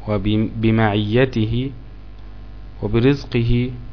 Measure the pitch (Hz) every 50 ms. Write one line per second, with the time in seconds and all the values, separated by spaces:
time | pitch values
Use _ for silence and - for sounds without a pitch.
0 | - - 104 101 95 107 107 107 110 - - 113 110 110 110 113 113 107 101 107
1 | 107 104 107 120 135 131 - 117 107 107 113 120 127 139 135 - - - - -
2 | - - - - - - - - - - - - - - - - - 104 107 117
3 | 117 135 143 139 - - - 120 117 117 120 120 123 127 123 - - -